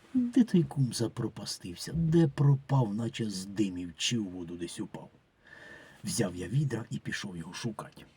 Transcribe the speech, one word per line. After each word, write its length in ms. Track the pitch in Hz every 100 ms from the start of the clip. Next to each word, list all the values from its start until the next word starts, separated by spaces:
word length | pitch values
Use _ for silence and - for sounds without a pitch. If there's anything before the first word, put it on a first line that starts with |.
| -
Де 300 | 254 240 262
той 180 | 233 180
кум 300 | 147 - 123
запропастився, 1000 | 101 110 - 113 - 104 - 92 87 -
де 340 | 165 165 170 160
пропав, 640 | - 143 139 - 135 113
наче 360 | 104 117 - 110
з 160 | 92 95
димів, 480 | 98 101 90 90 82
чи 220 | - 120
у 60 |
воду 320 | 98 90 82 87
десь 240 | 85 -
упав. 300 | 95 - - _ _ _ - - - - - -
Взяв 320 | 98 85 98 87
я 120 | 90
відра 360 | 131 143 113 113
і 80 | -
пішов 380 | - - 101 87
його 160 | 82
шукать. 540 | - 117 104 - - -